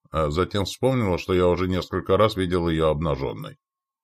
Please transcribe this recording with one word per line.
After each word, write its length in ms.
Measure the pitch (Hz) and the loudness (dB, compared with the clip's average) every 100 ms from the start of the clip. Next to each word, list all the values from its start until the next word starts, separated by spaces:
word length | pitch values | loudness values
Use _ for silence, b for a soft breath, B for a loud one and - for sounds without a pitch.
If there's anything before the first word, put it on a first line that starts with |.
| _ | _
а 200 | - 76 | -2 0
затем 340 | 76 90 104 | 0 0 -2
вспомнила, 540 | 92 - 123 127 110 85 | -4 -2 -2 0 0 -2
что 160 | - | 0
я 120 | 92 90 | 2 4
уже 220 | 87 92 | 2 0
несколько 480 | 90 85 92 - 95 | -2 -2 -6 0 4
раз 200 | 107 98 | 4 2
видел 320 | 92 87 85 | -2 0 0
ее 200 | 80 80 | 2 2
обнаженной. 680 | 76 80 67 65 55 - - _ _ _ _ | 0 -2 -2 -4 -8 -14 -18 _ _ _ _